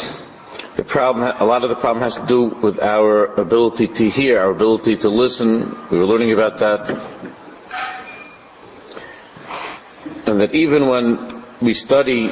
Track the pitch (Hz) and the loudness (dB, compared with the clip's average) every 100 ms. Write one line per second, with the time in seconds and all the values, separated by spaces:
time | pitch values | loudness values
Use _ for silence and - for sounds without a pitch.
0 | - - - - - - - - - 143 | -10 -14 -18 -20 -20 -18 -10 -8 -2 0
1 | 127 117 123 - 107 120 123 113 123 117 | 0 0 -2 0 2 2 0 -2 -2 -2
2 | 120 - - 123 117 - 104 90 104 107 | -4 -6 0 2 2 0 -2 0 0 4
3 | 107 107 101 - 92 117 117 117 107 - | 4 4 2 0 2 2 2 2 -2 2
4 | 107 127 135 110 95 92 110 110 113 104 | 0 2 2 4 2 2 2 2 0 0
5 | 107 110 127 123 113 113 - - - 87 | 0 2 0 2 0 0 -2 -10 -4 0
6 | 95 113 117 107 107 - 107 104 - 87 | 2 2 2 2 0 0 0 0 -2 -8
7 | - - - - - - - - 762 762 | -10 -16 -18 -18 -20 -20 -14 -10 -10 -12
8 | - - - - - - - - - - | -16 -18 -20 -20 -20 -20 -20 -20 -20 -18
9 | - - - - - - - - - - | -18 -20 -20 -20 -16 -14 -12 -14 -20 -18
10 | - - - 104 104 156 160 147 135 123 | -16 -6 -2 2 2 2 2 4 4 2
11 | 120 117 - - - - 117 107 - 135 | 2 -2 -4 -14 -18 -2 -2 0 2 2
12 | 135 120 110 | 2 0 -2